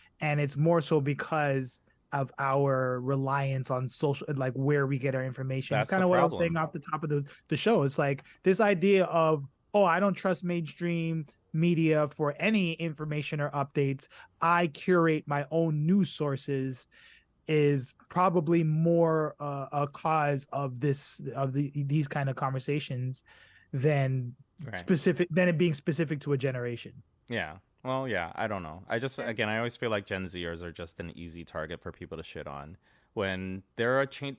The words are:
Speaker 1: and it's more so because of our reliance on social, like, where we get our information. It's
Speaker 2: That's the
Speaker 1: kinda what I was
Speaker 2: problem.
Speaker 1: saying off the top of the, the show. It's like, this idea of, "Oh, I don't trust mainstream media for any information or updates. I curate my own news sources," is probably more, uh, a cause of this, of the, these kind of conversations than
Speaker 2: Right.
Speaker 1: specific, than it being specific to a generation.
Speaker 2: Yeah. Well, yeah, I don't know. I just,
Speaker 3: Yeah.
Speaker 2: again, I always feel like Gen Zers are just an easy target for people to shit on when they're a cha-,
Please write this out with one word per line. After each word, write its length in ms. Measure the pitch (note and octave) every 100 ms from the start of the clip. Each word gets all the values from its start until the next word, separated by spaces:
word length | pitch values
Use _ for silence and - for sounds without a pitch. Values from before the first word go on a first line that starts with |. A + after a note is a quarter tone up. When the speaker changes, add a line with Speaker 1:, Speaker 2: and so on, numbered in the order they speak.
| _ _
Speaker 1:
and 180 | D3+ D3
it's 160 | C#3+ C#3+
more 240 | E3 E3+
so 200 | C#3 D#3
because 800 | C#3+ C#3 - D#3 D3 C3+ B2+ - - _ _
of 180 | C#3+ C3 -
our 640 | C#3 C3+ C#3 C3 B2+ B2+
reliance 680 | B2+ C#3 C3+ C#3 C#3 C3+ B2+
on 180 | B2+ B2+
social, 380 | - D3+ C#3 -
like, 180 | C#3 C3
where 320 | B2+ C3+ D3 C3+
we 120 | C#3
get 160 | C3+
our 100 | C3
information. 520 | C3 C3 C3 C3 C3 G#2+
It's 80 | A2+
Speaker 2:
That's 40 |
the 40 |
Speaker 1:
kinda 140 | F#3+ F#3
what 100 | F3+
I 60 |
was 60 | E3+
Speaker 2:
problem. 100 | -
Speaker 1:
saying 140 | E3+ E3
off 160 | D#3
the 80 | D#3
top 240 | - D3+
of 40 | D3+
the, 140 | D3 C#3+ - -
the 80 | D3+
show. 280 | G#3+ A3
It's 140 | C#3 -
like, 260 | C#3+ C#3 - -
this 180 | F#3 F#3+
idea 440 | G#3 F#3 G3 F#3+
of, 400 | E3+ E3 D#3+ D3+ C#3 _ _
"Oh, 120 | G#3
I 140 | F#3 E3+
don't 140 | G3+
trust 300 | F#3 G3 F3+
mainstream 800 | F3 F3 D#3 - F3 E3+ E3 D#3+ C#3+ _ _
media 560 | D#3+ F3 E3 D#3+ D3+ D3
for 260 | - D3 C#3+
any 340 | F#3+ A3 E3+
information 680 | D#3+ E3 D3 D3+ D3+ C#3 D3+
or 100 | C#3+
updates. 580 | C#3+ C#3 D3+ C#3 C3+ - - - _
I 240 | E3 F3 F3
curate 560 | - - F3+ E3 D#3 -
my 200 | C#3+ C#3+
own 360 | E3 E3 D3+ D#3
news 240 | G3 F3
sources," 720 | - D3 C3+ - C#3 C3 B2+ - _ - - _ _ -
is 460 | D#3 D3 C#3+ B2+ - -
probably 540 | F3+ F#3 E3+ D#3 E3+
more, 720 | D#3 D#3 E3 E3+ E3 D#3+ D3+ -
uh, 260 | D3 C#3 C3+
a 140 | D3 C#3+
cause 580 | - E3 D#3 D3 C#3 -
of 260 | C#3 C#3 B2
this, 400 | D3 C#3 - - C#3
of 180 | C3+ C3+
the, 200 | C3+ C#3+ D3 C#3
these 200 | D#3 C#3
kind 220 | D3 C#3
of 80 | B2+
conversations 880 | C3+ C3 C3+ D3 - B2+ B2+ B2+ - - - - _
than 600 | C#3 D3 C#3+ C3+ C3 B2 - _ -
Speaker 2:
Right. 120 | C#3 G2+
Speaker 1:
specific, 520 | - E3+ F#3+ - F3+
than 180 | D#3+ F3+
it 80 | D#3
being 160 | F3
specific 460 | C#3+ - D3 D3+ D3+
to 120 | C#3+
a 60 | C#3
generation. 640 | C3+ B2+ A#2+ A#2+ G2+ - - _ -
Speaker 2:
Yeah. 280 | A2+ D#2 F2+ _ _
Well, 240 | B2+ C3 C3
yeah, 240 | G2 E2+ -
I 100 | G#2+
don't 160 | G2
know. 220 | D#2+ E2+ -
I 100 | A#2
just, 200 | B2+ -
Speaker 3:
Yeah. 60 | A#2
Speaker 2:
again, 180 | A2 G#2+
I 80 | A2
always 160 | A#2+
feel 140 | - A#2+
like 140 | G#2 G2+
Gen 200 | F#2+ F#2
Zers 340 | F2+ E2+ E2
are 80 | F2
just 300 | D#2+ E2+ -
an 160 | E2+ -
easy 280 | E2+ E2+ D#2+
target 340 | E2 D#2+ E2+
for 100 | F2+
people 280 | - E2+ D#2+
to 40 |
shit 240 | - D#2+ D2
on 300 | C#2+ D2 F#2+ _ _ _
when 480 | A2 G2 F#2 F#2 F#2+ - -
they're 260 | A#2 C3
a 40 | C3+
cha-, 300 | - C#3